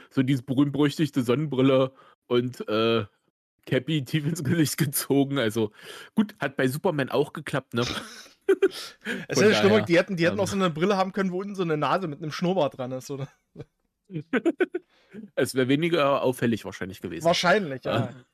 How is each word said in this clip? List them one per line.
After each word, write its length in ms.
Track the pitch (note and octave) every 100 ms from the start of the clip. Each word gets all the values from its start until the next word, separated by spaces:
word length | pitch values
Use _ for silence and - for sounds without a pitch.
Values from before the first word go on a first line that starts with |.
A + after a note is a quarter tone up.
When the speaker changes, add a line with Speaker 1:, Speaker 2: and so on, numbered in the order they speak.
| -
Speaker 1:
so 140 | -
diese 200 | B2+ C#3
berühmt-berüchtigte 800 | - C3+ C#3+ C#3 D3 - D3+ C#3
Sonnenbrille 720 | A#2 B2 D#3 B2+ C3+ C3 C3 - - _ -
und, 380 | B2 B2 A#2+ -
äh, 360 | G#2+ A2+ A2+ G#2+ _ _ _ _ _ -
Cappy 400 | C3 C3 D#3 B2+
tief 200 | D#3+ D3
ins 180 | E3
Gesicht 340 | C3+ E3+ D3 -
gezogen. 600 | C#3+ - - C#3 C3+ C#3
Also 360 | A2+ A2+ G#2+ - - - -
gut, 200 | - G#3+ -
hat 160 | C#3+ -
bei 120 | C3+
Superman 400 | C#3 G3 D3+ B2+
auch 240 | C3+ D3+
geklappt, 400 | - - C#3+ -
ne? 100 | A#2+ A#2+ - - - - _ -
Speaker 2:
<laughs> 800 | F#4+ F#4 - - - G#3+ A#3 E3
Es 120 | C3+
Speaker 1:
Von 100 | G#3
Speaker 2:
ist 80 | G#3+
schlimmer, 180 | G3+ G#3+
Speaker 1:
daher, 100 | -
Speaker 2:
die 120 | E3+
hätten, 200 | G3 F3+
die 80 | E3
hätten 100 | G3+
Speaker 1:
ähm, 60 |
Speaker 2:
auch 60 | G3
so 80 | G3+
eine 140 | F#3
Brille 280 | D3+ F#3 G3
haben 160 | F#3+
können, 180 | G3+ F#3+
wo 80 | F3+
unten 160 | G3+ G3
so 80 |
eine 140 | E3+ D3+
Nase 300 | C#3 F3 F3+
mit 140 | C#3+
einem 100 | D#3+
Schnurrbart 460 | - F3 F#3 C#3 -
dran 140 | B2+
ist, 180 | B2+ -
oder? 180 | C#3 C3+ _ _ - - _ _ _ _
Speaker 1:
<laughs> 760 | F3 - B3+ E4+ - F4 F4 - _ _ G3+ G#3 -
Es 200 | A#2+ B2+
wär 120 | B2+
weniger 520 | C#3+ E3+ E3+ C#3+ C#3
auffällig 440 | C3 B2+ A#2+ A2 F#2+
wahrscheinlich 360 | - F#2 F#2
gewesen. 240 | F#2+ E2 E3
Speaker 2:
Wahrscheinlich, 600 | F3 F3+ G#3 E3+ C3 -
ja. 220 | G#2+ B2 - _